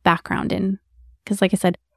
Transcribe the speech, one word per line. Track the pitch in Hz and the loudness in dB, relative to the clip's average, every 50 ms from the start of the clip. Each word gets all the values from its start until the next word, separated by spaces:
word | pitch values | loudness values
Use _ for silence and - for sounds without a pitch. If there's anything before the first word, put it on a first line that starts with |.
| - | 2
background | 175 165 - - - - - - - - | 2 2 0 -2 -6 -6 -4 -4 -4 -2
in, | 180 190 190 196 - _ _ _ - - - - _ - | -2 -2 -2 -4 -4 _ _ _ -20 -20 -20 -20 _ -8
'cause | - 208 - | -4 -2 0
like | 196 185 - | 0 2 2
I | |
said, | - - 180 180 - _ _ _ | 2 2 2 0 -2 _ _ _